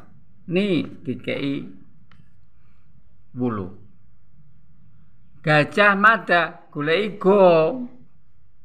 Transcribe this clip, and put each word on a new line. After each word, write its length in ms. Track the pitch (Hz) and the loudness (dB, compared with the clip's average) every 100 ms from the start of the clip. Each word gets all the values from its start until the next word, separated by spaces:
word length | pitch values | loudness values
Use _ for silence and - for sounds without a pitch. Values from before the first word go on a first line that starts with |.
| - - - - - | -14 -16 -16 -14 -2
Ni 320 | 175 208 151 | 0 2 0
dikei 800 | - - - 123 - 117 139 143 - - - - - - - - - - - - - - - - - | -2 -8 -8 -6 -4 -4 -2 -4 -8 -14 -16 -16 -16 -16 -16 -16 -16 -16 -16 -16 -16 -16 -16 -16 -12
wulu. 380 | 123 123 107 92 - - - - - - - - - - - - - - - - - | -2 -2 -2 -6 -10 -16 -16 -14 -14 -14 -16 -16 -16 -16 -16 -16 -16 -16 -16 -16 -6
Gajah 560 | 151 151 143 202 208 196 | 2 4 4 4 6 8
Mada 720 | 208 226 - 175 160 - - | 6 6 4 2 2 -6 -12
goleki 480 | 151 147 165 214 - | -4 0 2 0 2
Go. 240 | 190 202 185 160 156 254 247 - - - - - - - | 6 10 10 8 6 0 -8 -12 -16 -16 -16 -16 -16 -16